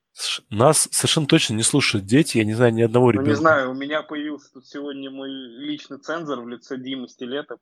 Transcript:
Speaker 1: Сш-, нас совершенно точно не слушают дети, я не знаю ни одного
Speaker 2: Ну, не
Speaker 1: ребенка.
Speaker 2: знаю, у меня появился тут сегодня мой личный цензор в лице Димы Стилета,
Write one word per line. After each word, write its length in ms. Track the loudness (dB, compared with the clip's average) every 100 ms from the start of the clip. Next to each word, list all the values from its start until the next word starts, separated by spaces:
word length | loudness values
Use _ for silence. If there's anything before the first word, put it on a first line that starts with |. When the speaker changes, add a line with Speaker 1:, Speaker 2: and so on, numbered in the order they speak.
| _
Speaker 1:
Сш-, 280 | -12 -8 -8 -6
нас 360 | 4 4 4 0
совершенно 340 | -2 0 0 2
точно 280 | 2 2
не 80 | 0
слушают 400 | 2 2 2 -2
дети, 340 | 2 2 4 2
я 60 |
не 100 | 0
знаю 180 | 2 2
ни 100 | 4
одного 240 | 4 6 6
Speaker 2:
Ну, 60 |
не 60 | 4
Speaker 1:
ребенка. 160 | 2 2
Speaker 2:
знаю, 300 | 4 2 0
у 40 |
меня 280 | -6 -6 -6
появился 500 | -6 -8 -8 -10 _
тут 140 | -20 -16
сегодня 440 | -12 -10 -10 -12
мой 180 | -12 -12
личный 680 | -12 -16 -12 -10 -10 -12 -14
цензор 420 | -10 -8 -6 -8
в 60 | -10
лице 280 | -14 -12 -12
Димы 300 | -10 -10 -12
Стилета, 480 | -14 -10 -10 -10 -14